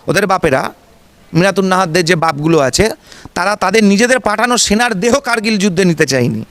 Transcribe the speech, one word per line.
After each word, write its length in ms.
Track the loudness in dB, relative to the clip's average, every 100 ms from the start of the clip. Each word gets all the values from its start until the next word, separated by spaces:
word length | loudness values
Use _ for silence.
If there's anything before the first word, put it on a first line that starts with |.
| -4
ওদের 200 | -2 0
বাপেরা 460 | 0 0 -2 -4 -10 _ _ _ _ _
মিরাতুন 300 | 0 0 0
নাহারদের 400 | 0 0 0 0
যে 120 | 0 0
বাপগুলো 420 | -2 -2 0 2
আছে, 320 | 2 2 0 -2 -16 -20 -10
তারা 220 | -4 -4 -2
তাদের 280 | 0 2
নিজেদের 360 | 4 4 2 0
পাঠানো 360 | -2 -2 -2 -2
সেনার 440 | 0 0 0 -2
দেহ 200 | 0 0
কার্গিল 380 | 0 -2 -2 0
যুদ্ধে 260 | 0 2
নিতে 220 | 0 2 0
চায়নি। 380 | 0 -2 -4 -10